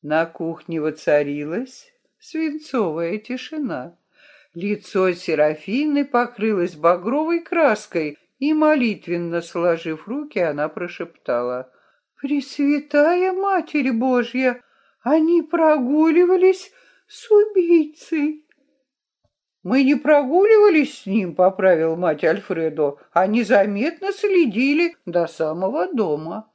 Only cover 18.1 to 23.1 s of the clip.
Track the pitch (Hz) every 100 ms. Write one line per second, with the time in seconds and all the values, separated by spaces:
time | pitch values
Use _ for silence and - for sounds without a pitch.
18.1 | 320 294 302 _ _ _ _ _ _ _
19.1 | _ _ _ _ _ 180 254 269 294 269
20.1 | 294 262 330 415 440 415 320 277 - -
21.1 | 202 185 165 185 190 190 170 160 165 175
22.1 | 151 170 196 - 165 160 147 147 143 _